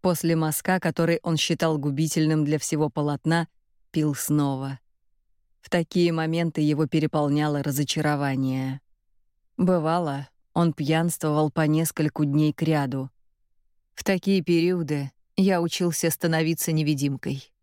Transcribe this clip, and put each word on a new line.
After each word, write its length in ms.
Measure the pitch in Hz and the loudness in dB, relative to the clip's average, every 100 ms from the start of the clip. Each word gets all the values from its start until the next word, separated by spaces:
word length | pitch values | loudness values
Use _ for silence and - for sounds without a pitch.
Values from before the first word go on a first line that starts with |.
После 340 | 185 170 165 | 0 0 2
мазка, 460 | 165 156 151 - 185 | 2 0 -2 0 0
который 400 | 175 - 165 170 | 0 0 0 0
он 140 | - 160 | 0 -2
считал 420 | - 165 165 156 | 0 0 0 0
губительным 640 | 143 139 156 165 156 156 | -2 -2 -2 2 2 2
для 140 | 147 151 | 0 -2
всего 320 | - 151 151 | -2 -2 -2
полотна, 560 | - 147 143 - 165 160 _ _ _ _ | -2 -2 -2 0 0 -2 _ _ _ _
пил 240 | - 151 139 | -2 -2 -2
снова. 640 | - 151 143 135 135 135 _ _ _ _ _ _ _ _ | 0 0 0 -2 -6 -10 _ _ _ _ _ _ _ _
В 100 | - | -4
такие 420 | 180 165 180 175 | -2 0 2 2
моменты 480 | 160 160 165 165 156 | 2 0 0 0 0
его 260 | 151 151 156 | 0 2 2
переполняло 760 | 160 151 156 147 147 151 147 | 2 0 0 2 2 0 0
разочарование. 1160 | 143 135 143 - 151 147 139 135 131 131 131 135 _ _ _ _ _ _ _ - | -2 -2 -2 -2 0 0 0 -2 -2 -2 -4 -8 _ _ _ _ _ _ _ -2
Бывало, 720 | 180 180 156 170 165 139 139 _ _ | 2 2 2 0 -2 -4 -8 _ _
он 180 | - 170 | 0 0
пьянствовал 800 | 147 143 160 170 - 156 151 156 | 0 0 2 0 -2 -2 0 0
по 100 | - | 0
нескольку 600 | 156 156 160 - 151 - | 2 2 0 -2 -4 0
дней 280 | 147 143 151 | 0 2 0
кряду. 580 | 147 156 151 139 135 135 _ _ _ _ _ _ _ _ | 0 0 0 0 -4 -8 _ _ _ _ _ _ _ _
В 80 | - | -10
такие 400 | - 190 196 196 | -2 -2 2 0
периоды 680 | 156 170 170 180 156 147 139 _ _ - | 2 2 2 0 -2 -4 -6 _ _ 0
я 260 | 190 185 | 2 2
учился 480 | 170 - 175 160 165 | 0 0 -2 0 -2
становиться 640 | - 170 160 160 165 - | 0 0 2 0 0 0
невидимкой. 800 | 156 147 147 139 131 123 135 - _ | 0 0 0 0 -2 -6 -8 -10 _